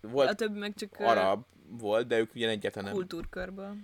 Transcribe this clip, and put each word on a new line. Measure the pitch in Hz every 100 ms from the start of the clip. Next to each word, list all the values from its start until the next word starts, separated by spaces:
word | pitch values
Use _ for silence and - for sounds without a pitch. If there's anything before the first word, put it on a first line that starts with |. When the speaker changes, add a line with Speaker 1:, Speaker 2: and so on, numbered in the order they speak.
Speaker 1:
Volt | 107 127 185
Speaker 2:
A | 208
többi | 220 208
meg | 208
csak, | 208 208 -
ö, |
Speaker 1:
arab | 208 104 95 101 123 _ -
volt, | 117 107 110 123
de | 117
ők | 113 120
ugyan | 113
egyáltalán | 110 101 107 98
nem. | 196
Speaker 2:
kultúrkörből. | 180 170 170 - 180 190 196 208